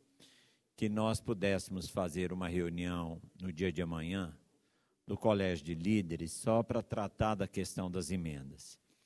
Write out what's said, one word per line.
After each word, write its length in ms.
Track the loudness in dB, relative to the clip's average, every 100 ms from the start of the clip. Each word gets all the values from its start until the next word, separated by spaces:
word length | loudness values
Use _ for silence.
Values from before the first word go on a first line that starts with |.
| _ _ -20 -20 _ _ _ -4
que 120 | 0
nós 320 | 2 2 2
pudéssemos 680 | 0 2 4 2 0 -6 -4
fazer 440 | -2 0 0 -2
uma 140 | 0 0
reunião 760 | 0 0 0 -2 -2 -2 -6 -12 -10
no 120 | -6
dia 200 | -2 0
de 100 | 0
amanhã, 500 | -2 -2 -2 -2 -4 -8 _ _ _ _ _ _
no 120 | -6 0
Colégio 480 | 4 4 4 0
de 100 | -2
Líderes, 580 | -2 4 4 4 -2 -4
só 300 | -4 2 2
para 200 | 4 0
tratar 520 | -2 -4 -2 2 2
da 140 | 2 -2
questão 420 | -2 -4 -4 -4
das 220 | -2 -2
emendas. 680 | -2 -2 -6 -10 -14 -18 -20 _ _